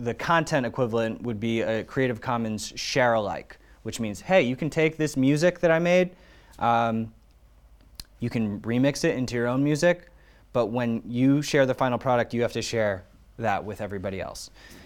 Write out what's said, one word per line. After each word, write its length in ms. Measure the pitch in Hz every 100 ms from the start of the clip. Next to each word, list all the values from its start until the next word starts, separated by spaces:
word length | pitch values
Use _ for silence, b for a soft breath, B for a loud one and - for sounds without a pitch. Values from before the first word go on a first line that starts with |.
the 140 | 117
content 500 | 113 - 165 156 151 120
equivalent 560 | - 120 117 113 95
would 160 | 120 104
be 220 | 113 113
a 240 | 107 110
Creative 340 | - 139 131 113
Commons 540 | - 117 110 107 - -
share 380 | - 139 123
alike, 440 | 113 101 76 - - b b
which 180 | 110 -
means, 220 | 110 98
hey, 200 | - 190
you 140 | 123 131
can 140 | 156
take 260 | 165 156 156
this 200 | 151 135
music 440 | 131 147 175 175
that 100 | 170
I 80 | 165
made, 320 | 170 185 185 b b b b -
um, 540 | 117 117 117 113 110 - _ _ _ _ - - _ - - -
you 100 | 120
can 280 | 120 107 101
remix 440 | 110 120 139 139
it 120 | 165 123
into 200 | 117 117
your 100 | 120
own 160 | 131
music, 460 | 147 151 175 175 - b b b b
but 120 | 123 107
when 360 | 120 117 113 98
you 360 | 120 131 143
share 240 | 143 143 131
the 80 |
final 240 | 120 131 117
product, 340 | 131 120 110
you 80 | 117
have 100 | 117
to 80 | 120
share 420 | 107 117 104 95 - - - -
that 260 | 110 98
with 200 | 95 101
everybody 380 | 104 98 95 95
else. 280 | - - - B B B